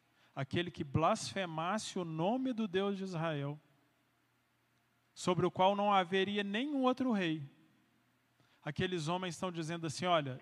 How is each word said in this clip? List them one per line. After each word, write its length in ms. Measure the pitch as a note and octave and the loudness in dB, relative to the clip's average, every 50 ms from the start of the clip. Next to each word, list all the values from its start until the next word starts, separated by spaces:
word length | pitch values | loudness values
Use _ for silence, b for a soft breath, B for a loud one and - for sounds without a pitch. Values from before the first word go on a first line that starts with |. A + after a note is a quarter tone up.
| _ _ b b b b b | _ _ b b b b b
aquele 340 | C#3 C3+ - - E3+ F3 F3 | -6 -4 -2 0 -2 -2 -2
que 140 | - - E3 | -4 -6 -4
blasfemasse 1120 | C#3 C3 D3+ D#3+ F#3 A3 G#3+ - - - G3 F#3 E3+ D#3+ D#3+ D#3+ F3+ G#3 A3 - - - F#3+ | -2 0 2 4 4 2 2 -2 -4 -4 -4 -4 -4 -4 -2 -2 -2 -2 -2 -4 -4 -4 -4
o 60 | F3+ | -4
nome 480 | E3 D#3+ D#3+ E3 G3 A#3+ C4 C4 C4 | -2 -2 0 2 2 2 0 0 -2
do 160 | B3 G#3+ A3 F#3 | -2 -2 -2 0
Deus 300 | E3+ F#3+ G3 G3+ G3+ F#3+ | 0 0 0 0 0 -2
de 60 | F#3+ | -4
Israel, 540 | F#3+ F3+ D#3 D#3+ E3 D3+ C#3+ C#3 C#3+ D3 D3+ _ _ _ _ _ _ _ _ _ _ _ _ _ _ _ _ _ _ _ _ _ _ _ _ _ _ _ _ _ _ _ | -4 -4 -2 -2 -2 -2 -2 -4 -4 -6 -8 _ _ _ _ _ _ _ _ _ _ _ _ _ _ _ _ _ _ _ _ _ _ _ _ _ _ _ _ _ _ _
sobre 320 | - - F3+ F3+ E3+ F3+ | -4 0 0 2 4 2
o 40 | E3+ | 2
qual 240 | - F#3 F#3 G3 G3+ | 4 4 4 4 4
não 160 | G3+ G3+ G#3 | 4 4 4
haveria 540 | G3 F#3+ F3+ E3+ F#3+ F#3+ F#3+ G3+ G#3 G#3 G3+ | 6 4 4 4 2 2 2 0 0 -2 -2
nenhum 380 | G3+ G3 A3+ C#4 D4+ C#4+ C4+ | -2 -2 -2 -2 -2 0 2
outro 280 | B3+ B3+ B3+ - B3+ B3+ | 2 2 2 2 0 0
rei. 320 | A3 G3 F3+ D#3+ D#3 D#3+ C#3 - - _ _ _ _ _ _ _ _ _ _ _ _ _ _ _ _ _ b b b b | 2 2 2 0 -2 -2 -6 -10 -16 _ _ _ _ _ _ _ _ _ _ _ _ _ _ _ _ _ b b b b
Aqueles 460 | b D3+ D3 - F#3 F#3 F#3 E3+ D3 D#3+ | b -6 -4 -2 -2 0 0 -2 -2 -2
homens 260 | F3+ F#3 F#3 F3+ D3+ | -2 -2 -2 -4 -4
estão 160 | - F#3+ F#3 | -4 -4 -4
dizendo 360 | E3+ E3 D#3+ D#3 E3+ E3+ E3 | -4 -4 -4 -4 -4 -4 -4
assim: 180 | D#3 - - F3+ | -6 -4 -2 2
"Olha, 340 | F3+ F3 D#3+ C#3+ C3 B2+ - | 4 4 4 2 0 -6 -10